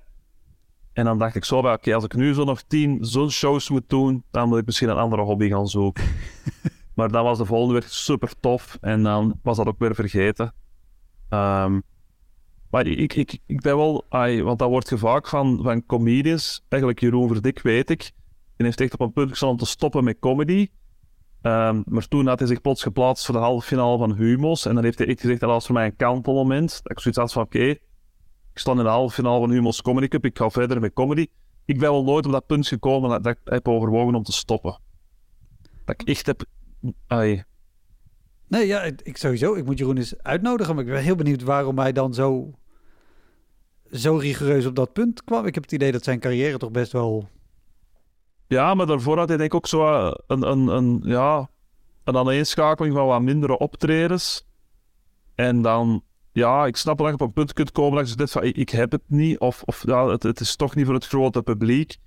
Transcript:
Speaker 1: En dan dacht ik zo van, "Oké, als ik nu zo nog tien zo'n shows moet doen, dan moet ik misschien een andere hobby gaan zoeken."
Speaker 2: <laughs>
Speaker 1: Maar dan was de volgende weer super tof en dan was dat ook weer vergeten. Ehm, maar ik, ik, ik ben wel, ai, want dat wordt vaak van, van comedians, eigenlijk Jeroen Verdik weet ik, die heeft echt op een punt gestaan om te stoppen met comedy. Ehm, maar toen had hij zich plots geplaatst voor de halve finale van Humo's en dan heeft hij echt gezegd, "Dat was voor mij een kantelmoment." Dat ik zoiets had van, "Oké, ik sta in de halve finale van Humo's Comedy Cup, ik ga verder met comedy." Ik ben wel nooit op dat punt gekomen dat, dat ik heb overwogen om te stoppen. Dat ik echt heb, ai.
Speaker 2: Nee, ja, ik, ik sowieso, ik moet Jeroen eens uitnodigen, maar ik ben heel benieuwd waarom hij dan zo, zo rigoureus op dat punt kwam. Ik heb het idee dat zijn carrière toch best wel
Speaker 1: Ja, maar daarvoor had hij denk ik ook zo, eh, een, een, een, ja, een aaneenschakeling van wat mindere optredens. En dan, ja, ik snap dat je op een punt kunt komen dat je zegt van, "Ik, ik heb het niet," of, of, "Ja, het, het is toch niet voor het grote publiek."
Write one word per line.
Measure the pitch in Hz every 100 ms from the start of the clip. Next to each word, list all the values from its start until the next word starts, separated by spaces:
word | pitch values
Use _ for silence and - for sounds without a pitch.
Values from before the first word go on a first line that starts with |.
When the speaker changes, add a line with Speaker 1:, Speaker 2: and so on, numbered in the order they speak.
| - - _ - - _ _ _ -
Speaker 1:
En | -
dan | 117 113
dacht | 113
ik | 101
zo | - 127
van, | 127
"Oké, | 113 -
als | 110
ik | 110
nu | 120 139
zo | 143
nog | 139 127
tien | - 156 147 135
zo'n | 113 127 147
shows | - 143 143 -
moet | 135 -
doen, | 135 135 131 -
dan | 117 120
moet | 117
ik | 110
misschien | - 117
een | 104
andere | 113 110
hobby | 104 101 104
gaan | 98 101
zoeken." | 101 98 -
Speaker 2:
<laughs> | - - - - - - - - -
Speaker 1:
Maar | - 110
dan | 117
was | 120 117
de |
volgende | 104 117 123 120
weer | -
super | - - 139 120 -
tof | 131 123 - -
en | 101 110
dan | 107 107 110 107
was | - 110
dat | 104
ook | -
weer | 117
vergeten. | 110 104 101 98 - 117 - - - - - - - -
Ehm, | 104 101 98 95 98 - _ _ _ _ - _ - -
maar | 123 156
ik, | - 151
ik, | - 139 - -
ik | 139
ben | 147 143
wel, | 156 147 -
ai, | 127 123 117
want | 87 117
dat | 123
wordt | 127 -
vaak | 113 113 139 -
van, | 147 135 120
van | 123 117 -
comedians, | 120 117 127 147 165 - - -
eigenlijk | 139 131 117
Jeroen | 120 123 123
Verdik | 110 123 -
weet | 123 113 139
ik, | 165 - - - - - -
die | 120
heeft | 117
echt | 131
op | 117
een | 120
punt | 131 135
gestaan | 127 135
om | 120
te | 120
stoppen | - 151 143
met | 123 110
comedy. | 127 135 151 190 202 - - - - _ - -
Ehm, | 117 113 113 110
maar | - 117 -
toen | 143 135
had | 127
hij | 123
zich | 120
plots | 139 131
geplaatst | 127 117 127 131
voor | -
de | 117
halve | 120 123 -
finale | 131 120 120
van | 110
Humo's | 104 113 127 156 165 -
en |
dan | 117
heeft | 117 -
hij | 120
echt | 127
gezegd, | 120 120
"Dat | 120
was | 117 -
voor |
mij | 120 110
een | -
kantelmoment." | 123 127 123 135 131 139 160 -
Dat | -
ik | -
zoiets | 123 120
had | 120
van, | -
"Oké, | 107 113
ik | 127 147 _ - _ _ - - - -
sta | 135
in | 127
de |
halve | 113 117 127
finale | - 123 120
van | 120
Humo's | 123 117 -
Comedy | 131 127 135
Cup, | 147
ik | 123 -
ga | 110
verder | 123 123 127
met | 110
comedy." | - 131 151 160 _ - -
Ik | - 135
ben | 147
wel | 143
nooit | 135 147 139
op |
dat | 135 -
punt | 147 143
gekomen | 127 135 135 127
dat, | 120
dat | 120
ik | 120
heb | - 123 123
overwogen | 117 110 113 120
om | 120
te | 104
stoppen. | - - 113 90 - - - _ _ _ - - - - -
Dat | - -
ik | 123
echt | 147 -
heb, | 135 - - - - 123 - -
ai. | 120 110 98 - _ _ _ _ - - _ _ _ -
Speaker 2:
Nee, | 214 202
ja, | 202
ik, | 175 135
ik | - -
sowieso, | 143 120 156
ik | 202
moet | 131 135
Jeroen | 131 131
eens | 117 -
uitnodigen, | - 170 226 240 165
maar | 151
ik | 120
ben | 139
heel | 143 185
benieuwd | 147 135
waarom | 123 143 135 135
hij | 135
dan | 131 131
zo, | 120 135 131 139 - - - - - _ - _ _ _ _ _ _ -
zo | 123 139 160
rigoureus | 143 120 143 143 127
op |
dat | 127 127
punt | - 240 233
kwam. | - 226 202
Ik |
heb | 160
het | -
idee | 147 139
dat | 123
zijn | 135 123
carrière | 127 123 147 135
toch | 117
best | 120 120
wel | 123 117 110 101 - _ _ _ _ _ _ _ _ _ _ -
Speaker 1:
Ja, | 127 156
maar | 190 165
daarvoor | 143 127 160
had | 170
hij | 160
denk | 156
ik | 170
ook | -
zo, | 160 156 147 90
eh, | - -
een, | 135 -
een, | 135 131
een, | 120 123 120
ja, | - 120 139 151 131 _ _ _ - _
een | - 127
aaneenschakeling | 127 139 151 - 151 156 156
van | 143 135
wat | 123
mindere | 123 147 143 127
optredens. | 147 - 156 160 170 180 - - - _ _ _ _ _ _ _ _
En | - 123 120
dan, | 113 117 117 110 - _ -
ja, | - 120 139 143
ik | 117
snap | 156 151
dat | 151
je |
op | 143
een | 123
punt | 156 147
kunt | - 151
komen | - 143 143
dat | 131
je | 117
zegt | 143
van, | -
"Ik, | 113 -
ik | 123
heb | 117 117
het | - -
niet," | 147 160 -
of, | 123 -
of, | - - -
"Ja, | 127 131
het, | 117
het | 110 117
is | 113 -
toch | 139
niet | 151
voor | 135
het | 131 -
grote | 139 131 120
publiek." | 117 107 110 131 156 -